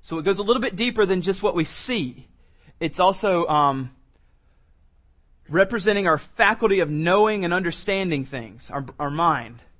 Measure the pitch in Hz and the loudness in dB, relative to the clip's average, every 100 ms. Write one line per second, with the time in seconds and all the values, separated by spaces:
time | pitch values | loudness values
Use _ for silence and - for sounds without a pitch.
0 | - 165 156 190 202 247 240 185 247 220 | -6 -4 -2 0 2 0 0 -2 -2 2
1 | 196 185 170 190 202 170 156 - - 240 | 2 2 0 -2 -2 0 -4 -6 -4 -4
2 | 131 - - _ _ _ - _ 160 - | -4 -8 -20 _ _ _ -20 _ -6 2
3 | 180 196 208 180 160 151 143 135 127 - | 2 4 0 0 2 2 2 0 -8 -14
4 | _ _ _ _ _ _ _ _ _ _ | _ _ _ _ _ _ _ _ _ _
5 | _ _ _ _ - 160 196 226 190 202 | _ _ _ _ -2 2 2 2 0 2
6 | 185 151 - - 208 226 220 196 156 151 | 2 0 -2 2 2 2 2 2 0 0
7 | 165 196 214 208 175 180 170 - - 190 | 2 4 4 2 -2 0 -2 -4 -4 -2
8 | 185 147 127 135 113 113 - - 131 - | -2 -2 -4 -10 -12 -18 -10 -10 -10 -8
9 | 143 147 170 139 117 117 - | -6 0 0 0 -6 -18 -20